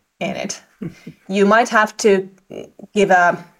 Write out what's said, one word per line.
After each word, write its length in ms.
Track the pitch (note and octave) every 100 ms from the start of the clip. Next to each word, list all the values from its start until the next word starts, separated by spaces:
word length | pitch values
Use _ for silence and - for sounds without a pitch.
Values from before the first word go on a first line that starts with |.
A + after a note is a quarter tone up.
| _ -
in 160 | - C2+
it. 260 | G3+ - _ _
<laughs> 480 | F3 - - - -
You 160 | G3 G3+
might 220 | A3 B3+
have 260 | A3+ G#3+ -
to 300 | A3 F#3+ F#3+ - _ - - - G3+
give 160 | G#3 F3+
a, 320 | F3+ F3 F3 -